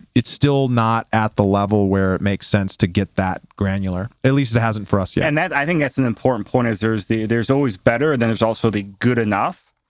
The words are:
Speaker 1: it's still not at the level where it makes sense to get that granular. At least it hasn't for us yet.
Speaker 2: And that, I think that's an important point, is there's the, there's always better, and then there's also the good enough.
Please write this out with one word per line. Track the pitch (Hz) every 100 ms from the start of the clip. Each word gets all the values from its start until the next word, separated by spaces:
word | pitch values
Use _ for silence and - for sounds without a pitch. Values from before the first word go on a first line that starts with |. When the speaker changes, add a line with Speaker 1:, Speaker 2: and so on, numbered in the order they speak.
| - 120
Speaker 1:
it's | -
still | - 143 139 131
not | 120 113 113 -
at | 110 110 -
the |
level | 98 101 101 104 98
where | 98 95
it | 92
makes | 101 98 -
sense | 104 95 -
to | 92
get | 95 95 -
that | 92 - - -
granular. | 98 98 95 90 110 -
At | 131
least | 139 123 117
it |
hasn't | 113 107 98
for | 98
us | 90 -
yet. | 160
Speaker 2:
And | 151
that, | 185
I | 143 147
think | 170
that's | 139 -
an | 123
important | 104 131 117 -
point, | 127 117
is | 104
there's | 110 110 -
the, | 110 110
there's | 117 107
always | 135 139 95
better, | 120 117 156
and | 131
then | 113
there's | 107
also | 113 110 113
the | 104
good | 101 98 123 120
enough. | 107 101 147 - _ _